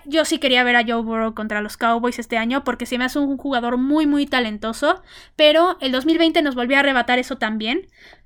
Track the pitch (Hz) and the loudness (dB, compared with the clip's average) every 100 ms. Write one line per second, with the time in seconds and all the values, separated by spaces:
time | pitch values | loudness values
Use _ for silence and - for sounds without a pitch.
0 | 285 311 294 320 262 254 247 240 233 233 | -2 0 0 0 2 2 4 2 2 -2
1 | 226 226 226 220 214 214 208 - 233 233 | -2 -2 -4 -4 -6 -6 -6 -2 0 0
2 | 247 240 226 233 226 277 277 240 240 247 | -2 -6 -4 -2 -2 -2 -2 -6 -4 -4
3 | 254 294 277 269 277 247 240 254 269 302 | -2 -2 -2 -2 -4 -2 -2 -2 0 2
4 | 302 285 285 262 220 208 220 226 294 370 | 2 2 0 0 -2 -4 -6 -2 0 -2
5 | - - - - 302 320 359 349 269 254 | -6 -20 -8 4 4 6 4 0 -2 0
6 | 294 330 330 330 294 247 240 277 277 254 | 2 4 4 2 0 0 0 2 2 2
7 | 240 247 247 262 220 220 220 320 - _ | 0 0 -2 -4 -4 -4 -4 -4 -6 _
8 | - - | -20 -20